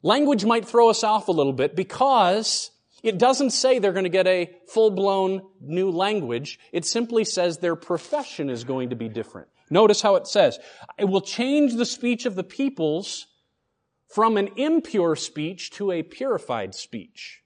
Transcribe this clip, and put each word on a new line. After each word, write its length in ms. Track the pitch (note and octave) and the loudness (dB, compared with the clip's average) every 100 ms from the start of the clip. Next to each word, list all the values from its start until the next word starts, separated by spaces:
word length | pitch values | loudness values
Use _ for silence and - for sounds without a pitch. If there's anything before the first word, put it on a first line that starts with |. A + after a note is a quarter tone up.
Language 440 | D#3 A#3+ D4 B3+ G#3+ | 2 2 2 2 2
might 220 | A#3 F#3+ | 0 2
throw 220 | A#3 A#3 | 4 4
us 140 | G#3+ | 4
off 240 | A3 G#3+ G3+ | 0 0 0
a 40 | |
little 220 | E3 C#3 | 0 0
bit 220 | C3 C#3 D#3+ | 0 -2 -2
because 960 | F#3+ - C4+ B3+ F3+ G3+ A3 - - _ _ _ | -6 0 4 4 4 2 -2 -6 -8 _ _ _
it 160 | A3 F#3 | -4 2
doesn't 320 | A#3+ C4 C#4 | 2 4 0
say 260 | - C4 B3+ | 0 2 2
they're 160 | G3 | 2
gonna 160 | F#3 F#3+ | 0 0
get 160 | F#3 F#3 | 2 2
a 260 | F#3 F3 - _ | 2 -2 -10 _
full-blown 760 | A3 A3 F#3 G3 G3 F#3+ F#3+ F#3+ _ | 2 2 2 0 2 0 -2 -8 _
new 300 | C3+ E3+ F#3+ | -8 -2 -2
language. 680 | E3+ G3 G#3+ C3+ A#2+ D3+ - _ | 0 0 -2 -2 -6 -6 -16 _
It 140 | A3 - | -6 -4
simply 380 | A#3 A#3 A#3 | -4 -2 -2
says 340 | A3 - F3 E3 | -2 -2 -2 -2
their 160 | F3+ E3 | -4 -4
profession 760 | - E3+ - D4 C4+ - C#3+ | -4 -6 -4 -6 -6 -8 -6
is 140 | A#2+ | -6
going 260 | A#2+ C3 B2+ | -6 -4 -4
to 60 | B2 | -6
be 140 | A2+ | -8
different. 380 | G#2+ G#2+ - - _ _ | -8 -10 -14 -20 _ _
Notice 320 | E3 G#3+ G#3 | 4 6 4
how 140 | G#3+ F#3+ | 4 2
it 120 | - | 2
says, 300 | G#3 D#3 - - - - - | 2 2 2 -16 -20 -20 -4
"It 80 | G3+ | 0
will 160 | F#3+ | 0
change 540 | F#3+ - B3+ D4 D4 A#3 | -2 -4 0 2 2 0
the 100 | A#3+ | -4
speech 400 | - A#3+ A#3+ B3 | -2 -4 -2 -4
of 80 | |
the 100 | F#3+ | -6
peoples 840 | F#3 - C#4 C4+ D#3+ D#3 G3+ - - _ _ _ _ _ _ _ _ | -10 -4 -4 -2 -2 -2 -6 -14 -16 _ _ _ _ _ _ _ _
from 300 | - A3+ G#3+ | 2 2 2
an 120 | G3+ - | -2 -2
impure 600 | D4 E4 D#4+ A3 E3+ D3+ | 0 0 0 0 0 0
speech 540 | - - D3+ E3 - | -4 -8 -8 -8 -14
to 200 | - G3+ | -6 -4
a 100 | F3 | -4
purified 720 | D#3+ - C4+ G3+ - A#2+ G2 | -6 -8 -4 -4 -4 -6 -6
speech." 720 | - - A#2 E2+ - - - | -10 -14 -14 -14 -20 -20 -20